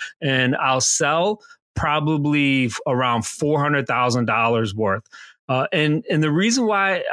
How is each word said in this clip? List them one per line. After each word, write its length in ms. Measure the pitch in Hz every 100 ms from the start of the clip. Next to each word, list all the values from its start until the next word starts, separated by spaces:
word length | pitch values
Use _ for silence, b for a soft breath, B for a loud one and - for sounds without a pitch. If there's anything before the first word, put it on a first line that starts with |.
| B B
and 340 | 143 131 127 127
I'll 240 | 135 131
sell 600 | - - 147 160 196 214 B B _
probably 920 | - 160 151 151 151 147 147 139 135 123
f-, 120 | - 147
around 400 | 127 123 117 -
four 320 | - 147 151
hundred 280 | 147 143 123
thousand 380 | 120 123 123 113
dollars 480 | 110 117 113 110
worth. 280 | 104 104 95 - B B B -
Uh, 200 | 131 -
and, 320 | 156 151 160 -
and 140 | 151
the 80 | 156
reason 340 | 156 220 254
why 380 | 220 196 196 180 -